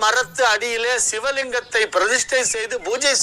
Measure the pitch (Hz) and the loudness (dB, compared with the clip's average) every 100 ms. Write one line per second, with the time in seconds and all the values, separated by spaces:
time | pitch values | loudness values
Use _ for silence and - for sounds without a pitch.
0 | 214 240 247 269 240 208 240 226 233 247 | 2 2 0 2 2 2 0 -2 -2 0
1 | - 220 269 269 262 247 - 226 214 185 | -2 -2 -2 -2 -4 -6 -2 -2 0 2
2 | 202 247 - 262 240 220 220 247 196 247 | 2 0 0 0 0 -2 -4 -6 -4 0
3 | 285 262 | 2 2